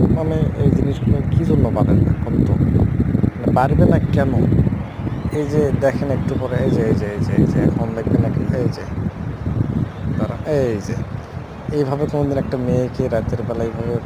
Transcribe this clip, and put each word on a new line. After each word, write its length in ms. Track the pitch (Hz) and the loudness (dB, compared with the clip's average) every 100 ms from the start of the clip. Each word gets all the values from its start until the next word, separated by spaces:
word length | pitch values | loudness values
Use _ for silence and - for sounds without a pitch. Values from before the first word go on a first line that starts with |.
| - | 4
মানে 220 | - 160 160 151 - | 2 0 0 0 2
এই 120 | - | 2
জিনিসগুলো 460 | - 143 143 - - - | 4 2 0 0 2 2
কী 120 | - | 0
জন্য 200 | - 151 113 | 2 2 4
বাড়ে 260 | 107 104 | 2 4
না 160 | - - | 4 4
এখন 240 | - - - | 0 0 0
তো? 80 | - - - - - - - - - | 2 2 2 2 2 2 0 2 0
মানে 200 | - - | 0 0
বাড়বে 320 | 123 131 147 156 | 2 4 4 4
না 120 | 165 - | 4 2
কেন? 200 | - 135 131 - - - - - - - - - | 2 2 2 2 2 2 0 -6 -8 -6 -6 -4
এই 140 | 151 143 | -4 0
যে 160 | 151 147 131 | 2 2 2
দেখেন 280 | 135 127 143 | 0 0 -2
একটু 220 | 131 - | -2 -2
পরে, 220 | 131 127 123 | -2 -2 -2
এই 120 | 131 | 0
যে, 120 | 120 | 2
এই 120 | 110 | 2
যে, 120 | 113 104 | 0 0
এই 140 | 104 | -2
যে, 120 | 101 | 0
এই 140 | - 107 | 2 2
যে, 120 | - | 4
এখন 260 | 113 - 113 | 2 0 -2
দেখবেন 280 | 113 110 - | -4 0 2
এক-, 280 | - - - | 2 0 -2
এই 140 | 131 120 | 0 -2
যে, 160 | - 95 - - - - - - - - - - - - | -4 -8 -6 -6 -6 -10 -6 -6 -2 -2 -2 -4 -6 -6
দাঁড়ান, 260 | - 107 117 - | -2 -4 -4 -2
এই 300 | 151 127 107 | 0 0 -2
যে, 140 | - - - - - - - - - | -4 -6 -6 -10 -12 -12 -12 -12 -4
এইভাবে 320 | 147 135 139 147 | -2 0 0 -2
কোনোদিন 320 | 147 143 139 | 0 0 -2
একটা 180 | - 131 | -2 -4
মেয়েকে 460 | 123 123 123 - 127 | 0 0 0 -2 -2
রাতের 320 | 117 107 117 | -2 -2 -4
বেলা 200 | 113 117 | -4 -4
এইভাবে 300 | 113 113 117 120 | -4 -4 -4 -4